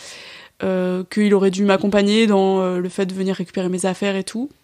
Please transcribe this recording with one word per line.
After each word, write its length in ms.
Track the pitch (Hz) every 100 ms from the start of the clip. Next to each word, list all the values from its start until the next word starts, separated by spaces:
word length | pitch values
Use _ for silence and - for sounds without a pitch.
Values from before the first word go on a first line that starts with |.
| - - - - - -
euh, 420 | 190 185 185 180 185
qu'il 240 | 214 208
aurait 160 | 196 196
dû 140 | 185
m'accompagner 640 | 202 190 202 208 202 220 226
dans, 320 | 196 190 190
euh, 200 | 185 180
le 100 | 180
fait 160 | 190 190
de 80 |
venir 220 | 190 190 185
récupérer 340 | 180 - 175
mes 160 | 185 190
affaires 320 | 180 202 190
et 80 | 190
tout, 240 | 220 277 _